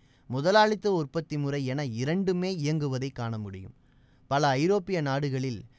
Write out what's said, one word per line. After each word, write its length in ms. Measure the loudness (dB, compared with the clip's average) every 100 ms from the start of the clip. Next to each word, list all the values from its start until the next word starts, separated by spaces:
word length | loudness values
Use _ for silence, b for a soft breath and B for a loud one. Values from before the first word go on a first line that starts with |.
| b b -6
முதலாளித்துவ 680 | 0 4 6 6 4 2 0
உற்பத்தி 420 | 0 -4 -4 -4
முறை 280 | -2 -2 -2
என 200 | -2 -4
இரண்டுமே 640 | -2 0 0 0 0 -2 -2
இயங்குவதை 520 | 0 0 -2 -2 -4
காண 260 | -6 -6 -6
முடியும். 380 | -8 -10 -14 -20 b b b b -4
பல 160 | 2 2
ஐரோப்பிய 540 | 4 2 2 0 -2
நாடுகளில் 600 | 0 0 -2 -2 -4 -6 -12